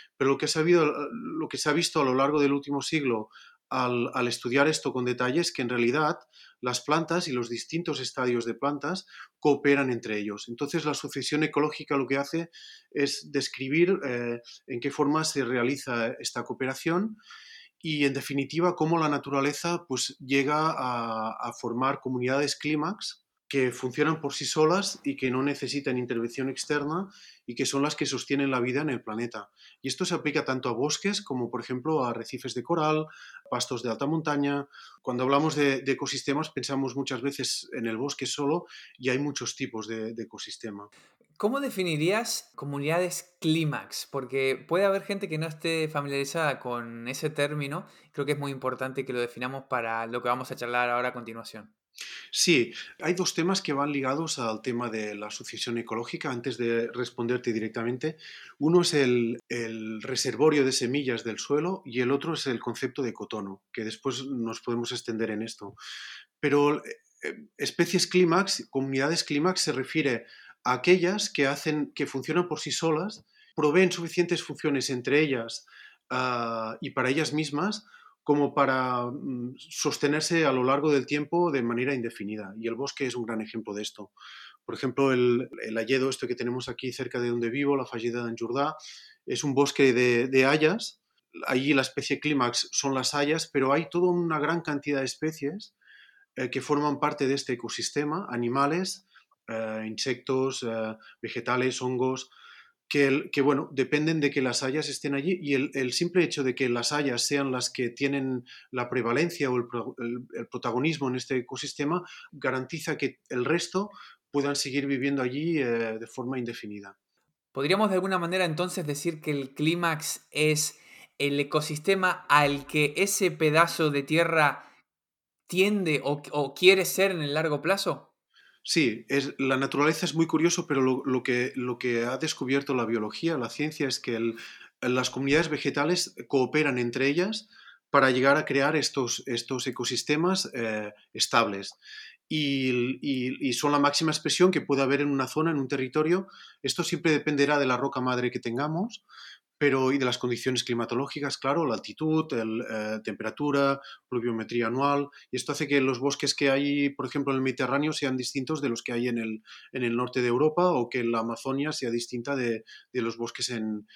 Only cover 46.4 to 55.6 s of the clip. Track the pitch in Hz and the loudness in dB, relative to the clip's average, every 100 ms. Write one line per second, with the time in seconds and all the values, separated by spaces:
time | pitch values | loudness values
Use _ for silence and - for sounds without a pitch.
46.4 | 151 131 127 120 117 117 120 135 156 151 | 0 -2 -4 -6 -6 -10 -8 -4 -4 0
47.4 | 147 151 139 160 208 - _ - 143 147 | -2 -2 -4 -6 -10 -20 _ -6 -2 -2
48.4 | 139 135 131 123 131 131 131 123 120 - | -2 -4 -4 -4 -4 -4 -4 -2 -2 -4
49.4 | 127 135 - 123 113 113 113 120 123 127 | -8 -8 -4 -4 -2 -4 -4 -4 -2 -2
50.4 | 127 120 120 123 123 123 123 123 113 113 | -4 -8 -4 0 0 0 -2 -4 -10 -12
51.4 | 113 110 104 _ _ - - - - - | -12 -16 -18 _ _ -18 -14 -14 -8 0
52.4 | - 151 113 - - - 160 175 180 - | 4 6 4 -2 -16 -6 -2 0 0 0
53.4 | 165 196 - 139 147 143 131 143 160 - | 0 0 0 -2 0 0 -2 -2 -2 -4
54.4 | 117 107 - 120 120 110 107 104 107 - | -4 -2 -2 -2 -2 -4 -4 -6 -10 -10
55.4 | 120 110 | -12 -8